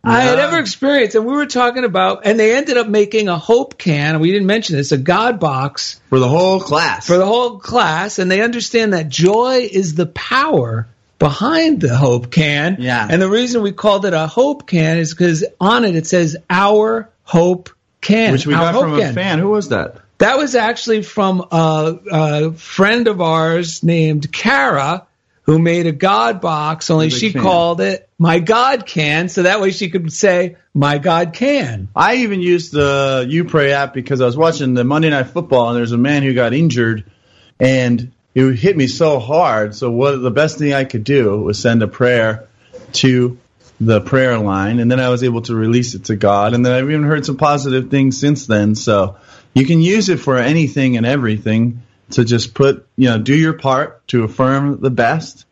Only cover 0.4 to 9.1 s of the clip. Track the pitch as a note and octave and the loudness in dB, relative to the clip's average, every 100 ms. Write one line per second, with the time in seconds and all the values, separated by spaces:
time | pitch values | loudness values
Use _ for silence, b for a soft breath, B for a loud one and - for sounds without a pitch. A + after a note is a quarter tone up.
0.4 | D4 E4 A3+ - C4+ C#4+ A3 A3 A3 C#4+ | 0 -2 -4 -2 0 2 2 0 -2 -4
1.4 | C#4+ B3 B3 B3 B3 F#3 F#3 G3 G#3+ A3 | -4 0 -2 0 -2 0 0 0 0 2
2.4 | G#3+ B3 D4 B3 A#3 G#3 G#3 A3 G3+ E3+ | 2 2 0 -2 0 0 0 0 -2 -4
3.4 | - A#3 C4+ - - D3 D3 D#3+ D#3+ G3+ | 2 0 0 -6 -2 0 0 0 0 0
4.4 | F#3+ A3 G#3+ D3 C#3 C#3+ C#3 F3+ A#3 A3 | 0 0 -2 -4 -2 -2 0 0 0 0
5.4 | D#3+ C3 C3+ - - - _ C3 B2+ D#3 | -2 -2 -6 -8 -12 -12 _ 0 2 2
6.4 | F#3 F#3+ F#3 D3 E3 C#3+ - F3 F#3+ A#3 | 2 0 0 -2 -2 -4 0 2 4 2
7.4 | B3 G#3 - A#3+ G3 D#3 G3+ G#3 F#3 F#3+ | -2 -6 -4 0 0 -2 -4 -4 -2 0
8.4 | A#3 A#3+ G3+ A#3 A3 F#3 D#3 | 0 -4 -2 -2 0 -2 -2